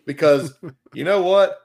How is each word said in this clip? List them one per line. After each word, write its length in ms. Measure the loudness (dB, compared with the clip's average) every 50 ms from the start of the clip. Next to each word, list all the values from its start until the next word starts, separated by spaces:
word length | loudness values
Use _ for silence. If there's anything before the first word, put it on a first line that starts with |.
| _
because 480 | -14 -8 0 2 2 2 2 0 -6 -14 _ -20 -20 -20 _ _ _ -14
you 120 | -10 -4
know 180 | -2 -2 -2 0
what? 360 | 2 2 2 2 2 -2 -8 _